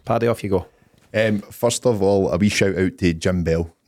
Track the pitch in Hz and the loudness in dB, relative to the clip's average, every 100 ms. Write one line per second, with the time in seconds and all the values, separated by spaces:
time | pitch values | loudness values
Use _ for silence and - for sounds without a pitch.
0 | - 117 117 113 98 92 - _ _ _ | -4 -2 0 -2 -2 -4 -4 _ _ _
1 | _ 107 110 104 - - 120 - 127 107 | _ -2 0 0 -6 -4 -2 0 0 2
2 | 95 98 92 85 104 - 101 92 90 - | 2 2 2 2 2 2 0 0 -2 0
3 | 90 82 95 90 82 82 85 - | -2 0 -2 -2 0 -2 -2 -8